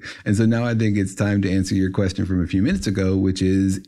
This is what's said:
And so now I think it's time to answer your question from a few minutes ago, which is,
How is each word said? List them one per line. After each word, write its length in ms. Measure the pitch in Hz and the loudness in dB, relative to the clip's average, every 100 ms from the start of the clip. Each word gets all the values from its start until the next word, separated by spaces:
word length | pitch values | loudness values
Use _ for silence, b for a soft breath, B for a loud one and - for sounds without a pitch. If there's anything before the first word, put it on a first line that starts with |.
| B B | B B
And 120 | - 104 | -2 2
so 80 | 113 | 2
now 180 | 117 | 2
I 100 | 120 | 0
think 220 | 113 110 101 | 0 0 0
it's 180 | 95 | -2
time 280 | - 104 101 | -2 0 0
to 80 | 90 | 0
answer 240 | 95 95 | 0 0
your 160 | 98 95 | 0 0
question 360 | 98 95 - 87 | 0 -2 -2 -2
from 160 | 92 | -2
a 40 | 82 | 0
few 160 | 95 | 0
minutes 240 | 123 190 110 | 0 0 -2
ago, 300 | 95 92 95 | 0 0 2
which 260 | 95 95 | 0 0
is, 360 | 95 95 95 98 | 0 2 2 -2